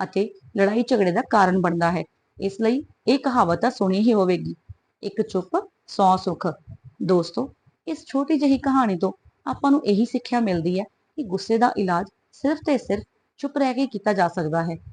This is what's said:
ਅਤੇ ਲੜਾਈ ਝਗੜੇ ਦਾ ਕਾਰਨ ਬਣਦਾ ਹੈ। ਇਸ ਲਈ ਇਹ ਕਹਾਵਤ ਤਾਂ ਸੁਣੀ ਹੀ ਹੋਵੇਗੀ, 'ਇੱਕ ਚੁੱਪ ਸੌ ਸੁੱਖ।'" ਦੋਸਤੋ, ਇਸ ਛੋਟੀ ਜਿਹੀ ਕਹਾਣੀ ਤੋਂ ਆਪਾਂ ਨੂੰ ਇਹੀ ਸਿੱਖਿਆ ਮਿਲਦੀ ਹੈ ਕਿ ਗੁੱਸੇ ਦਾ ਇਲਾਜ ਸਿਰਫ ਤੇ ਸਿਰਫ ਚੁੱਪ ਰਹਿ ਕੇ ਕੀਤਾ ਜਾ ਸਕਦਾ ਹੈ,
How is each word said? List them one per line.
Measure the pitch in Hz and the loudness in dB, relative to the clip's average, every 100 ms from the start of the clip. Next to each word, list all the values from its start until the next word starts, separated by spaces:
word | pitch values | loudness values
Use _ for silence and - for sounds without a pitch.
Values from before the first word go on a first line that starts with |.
ਅਤੇ | 185 190 220 - - 202 | -4 -2 -4 -6 -6 0
ਲੜਾਈ | 196 226 240 | 2 2 2
ਝਗੜੇ | 233 185 | 2 2
ਦਾ | 185 - | 0 2
ਕਾਰਨ | 220 185 190 | 4 4 4
ਬਣਦਾ | 175 175 170 | 0 0 0
ਹੈ। | 170 160 _ _ - | 0 -6 _ _ -8
ਇਸ | 196 196 | -6 -2
ਲਈ | 226 262 - _ - | 0 0 -4 _ 0
ਇਹ | 269 | 0
ਕਹਾਵਤ | 277 247 180 170 | 2 2 2 2
ਤਾਂ | 233 | 0
ਸੁਣੀ | - 196 190 | 0 0 2
ਹੀ | 226 | 2
ਹੋਵੇਗੀ, | 214 180 170 160 170 - - _ _ | 4 2 0 -4 -12 -16 -20 _ _
'ਇੱਕ | 202 - | -8 -6
ਚੁੱਪ | 214 185 185 349 427 _ - | -4 -4 -4 -6 -6 _ -10
ਸੌ | - 190 185 | 0 2 2
ਸੁੱਖ।'" | - 123 175 - - - - - | 0 -4 -6 -8 -14 -20 -18 -6
ਦੋਸਤੋ, | 170 180 170 - 277 - _ _ - | 0 2 0 -6 -8 -10 _ _ -12
ਇਸ | 302 - | -12 -6
ਛੋਟੀ | 269 277 311 | -4 0 2
ਜਿਹੀ | 285 269 | 2 2
ਕਹਾਣੀ | 269 269 226 180 | 2 2 2 0
ਤੋਂ | 190 - _ _ - | -2 -4 _ _ -10
ਆਪਾਂ | - 277 | -2 2
ਨੂੰ | 277 - | 2 2
ਇਹੀ | 202 233 | 2 2
ਸਿੱਖਿਆ | 247 - 240 | -2 -2 -2
ਮਿਲਦੀ | 214 175 165 185 | 0 0 0 -2
ਹੈ | |
ਕਿ | 214 _ _ - | -6 _ _ -10
ਗੁੱਸੇ | 214 190 - 226 | -6 -6 0 2
ਦਾ | 247 - | 2 2
ਇਲਾਜ | 190 175 175 _ _ | 0 -2 -4 _ _
ਸਿਰਫ | _ 277 311 - | _ -2 -2 -2
ਤੇ | 254 | -2
ਸਿਰਫ | - 202 - _ _ - | -2 -6 -8 _ _ -12
ਚੁੱਪ | 285 285 | -6 -2
ਰਹਿ | 269 | -2
ਕੇ | 247 269 | 0 -4
ਕੀਤਾ | 196 214 | -2 -2
ਜਾ | 196 175 | 0 0
ਸਕਦਾ | 185 156 165 | -2 -2 -2
ਹੈ, | 165 170 - | -4 -6 -14